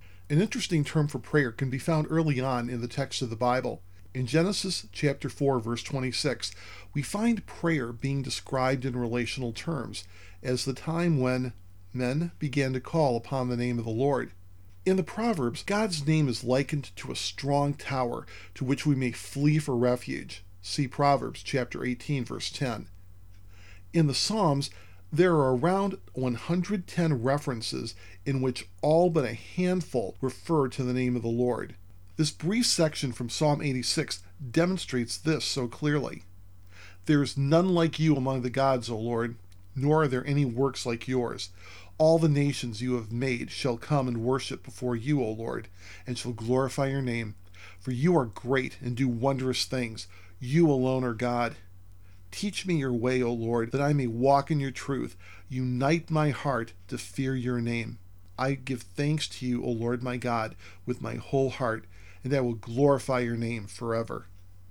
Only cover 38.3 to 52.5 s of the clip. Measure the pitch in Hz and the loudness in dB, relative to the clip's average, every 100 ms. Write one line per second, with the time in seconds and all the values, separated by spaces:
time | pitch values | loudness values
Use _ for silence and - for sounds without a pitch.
38.3 | 123 123 127 135 131 113 110 117 117 117 | 0 0 2 4 4 0 -4 0 0 -2
39.3 | 117 - - - 131 139 156 151 127 135 | -6 -16 -20 -12 -2 4 4 4 2 2
40.3 | 143 139 117 135 - 123 120 - 127 120 | 2 2 2 0 0 -4 -4 0 0 0
41.3 | 117 - - - - - - 156 165 160 | -4 -10 -12 -18 -18 -12 4 6 8 6
42.3 | 143 143 131 123 107 127 123 107 117 135 | 6 4 0 -4 -4 -2 -2 -2 -2 0
43.3 | 120 120 - 135 117 - 147 127 117 117 | -2 -4 -4 -2 -2 0 2 2 0 0
44.3 | 131 - 131 - - 127 117 120 147 113 | 0 -2 -8 -10 -6 -2 -2 2 2 2
45.3 | 110 113 123 113 - - - - 123 123 | -2 -4 -6 -8 -14 -16 -14 -8 -6 -6
46.3 | 113 113 127 135 - 139 139 131 117 110 | -6 2 2 2 2 0 0 0 -2 -4
47.3 | - - - - - - 123 160 170 120 | -8 -16 -18 -18 -10 -6 2 4 6 4
48.3 | - 120 131 131 - 123 120 135 117 135 | -2 0 0 0 -4 -4 0 0 2 2
49.3 | 131 131 120 - 131 117 110 - - - | 2 0 0 -2 -2 -4 -6 -12 -16 -18
50.3 | - 123 151 165 139 127 131 127 113 123 | -12 0 6 6 6 4 2 0 0 0
51.3 | 120 120 - - - - - - - - | 2 0 -2 -14 -20 -20 -20 -20 -20 -14
52.3 | - 202 | -6 -4